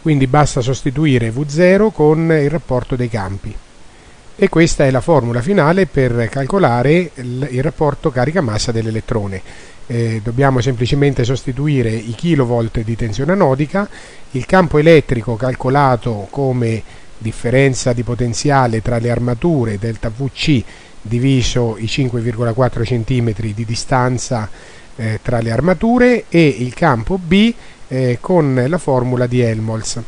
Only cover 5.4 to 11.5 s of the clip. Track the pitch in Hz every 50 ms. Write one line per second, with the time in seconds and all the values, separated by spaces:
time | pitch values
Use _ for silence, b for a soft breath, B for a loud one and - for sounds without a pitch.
5.4 | 117 151 202 196 147 147 170 196 190 147 - 143 131 127 120 120 117 110 - 139
6.4 | 139 127 - 196 185 131 120 120 123 139 156 175 180 160 - - 123 123 120 127
7.4 | 135 143 123 123 131 165 - - 156 147 139 - - - - 127 123 139 156 196
8.4 | 160 113 104 104 - - 113 113 110 113 110 110 - - 123 110 101 101 98 95
9.4 | - B B B B B B B B - 127 117 117 113 113 113 104 120 110 120
10.4 | 147 139 131 127 113 135 131 113 127 113 147 143 143 143 131 131 123 113 135 123
11.4 | - -